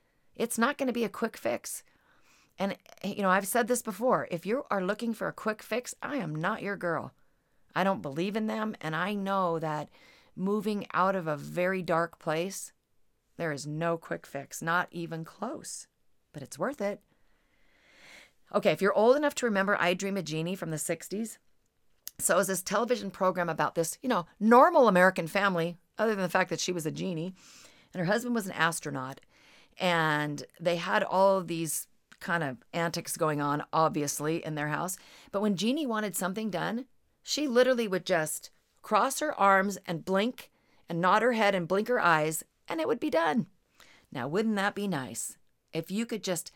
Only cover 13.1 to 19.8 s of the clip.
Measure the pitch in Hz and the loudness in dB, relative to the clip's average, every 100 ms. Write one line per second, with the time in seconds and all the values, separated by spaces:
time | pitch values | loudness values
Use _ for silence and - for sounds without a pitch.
13.1 | _ _ - 165 143 147 151 170 165 - | _ _ -6 -4 -4 -6 -4 -2 -2 -6
14.1 | 170 - 139 127 - 160 175 - 170 165 | -10 -8 -12 -10 -8 -2 0 -2 -6 -8
15.1 | 165 165 - 220 320 - - - _ _ | -8 -10 -10 -10 -8 -12 -14 -16 _ _
16.1 | _ _ 147 127 131 190 190 202 202 _ | _ _ -16 -14 -6 -6 -4 -6 -6 _
17.1 | _ _ _ _ _ _ _ _ _ - | _ _ _ _ _ _ _ _ _ -20
18.1 | - - _ _ - 202 151 190 - 220 | -20 -20 _ _ 0 2 2 2 6 6
19.1 | 285 294 - 240 196 196 208 | 6 2 0 0 0 0 2